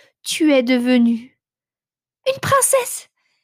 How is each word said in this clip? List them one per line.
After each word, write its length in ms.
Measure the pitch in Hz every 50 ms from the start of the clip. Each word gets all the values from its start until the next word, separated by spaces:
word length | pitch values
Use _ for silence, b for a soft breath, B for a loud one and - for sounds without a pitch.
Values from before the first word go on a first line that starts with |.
| b b b _
tu 320 | - - - - 320 302 277
es 100 | 262 240
devenue » « 760 | 247 262 240 240 254 254 247 233 233 233 226 247 - _ _ _ _ _ _ _ _ _ _ _ _ _ _ _ _ _ _ -
Une 120 | 523 539 539
princesse ! 720 | - - 539 539 - - 539 523 480 - - - - _ _ _ _ _ _ _